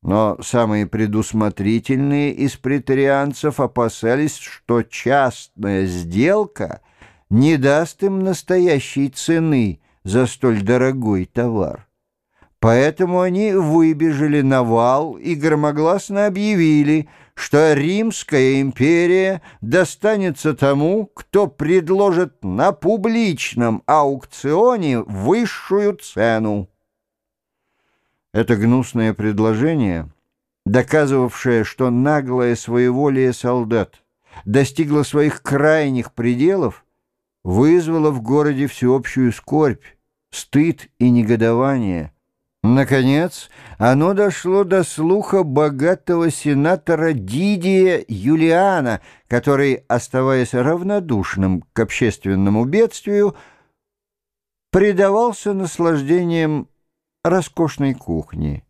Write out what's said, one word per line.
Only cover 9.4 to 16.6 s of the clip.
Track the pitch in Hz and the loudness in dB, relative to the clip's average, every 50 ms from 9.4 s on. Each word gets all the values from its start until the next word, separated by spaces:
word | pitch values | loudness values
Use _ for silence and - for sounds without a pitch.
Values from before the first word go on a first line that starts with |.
| 160 160 151 131 113 101 87 - _ _ _ _ _ | 2 0 2 2 0 0 -2 -8 _ _ _ _ _
за | 92 95 120 127 123 | -2 0 0 0 0
столь | - - - 127 113 104 | -2 -2 0 0 0 0
дорогой | 98 98 120 127 127 131 135 135 120 107 104 95 90 | 0 0 0 2 2 0 0 -2 -2 -2 -2 -2 -2
товар. | - _ 120 120 120 113 107 92 76 - - - _ _ _ _ _ _ _ _ _ _ _ _ _ _ _ | -4 _ -4 -2 -2 -2 -2 -4 -4 -6 -12 -16 _ _ _ _ _ _ _ _ _ _ _ _ _ _ _
Поэтому | - 113 113 123 135 151 156 - 185 175 180 180 | 2 2 4 4 4 2 0 0 -2 0 0 0
они | 180 185 180 185 214 214 190 | 0 0 0 0 0 0 0
выбежали | 196 180 151 151 165 160 160 160 143 156 165 151 139 151 151 147 147 | 0 0 2 2 4 4 4 2 0 0 -2 0 0 0 0 2 2
на | 139 135 135 131 127 | 2 2 2 2 2
вал | 117 113 117 117 123 131 139 156 160 120 | 2 2 2 2 2 2 2 0 -4 -8
и | 78 - - 170 | -10 -6 -6 -6
громогласно | 147 143 160 156 151 147 151 147 147 156 160 180 202 - - 196 196 208 | -2 0 0 0 2 0 -2 0 0 0 0 0 0 -2 -4 -2 -2 0
объявили, | 208 190 190 208 214 214 185 | 0 0 -2 -2 -2 0 2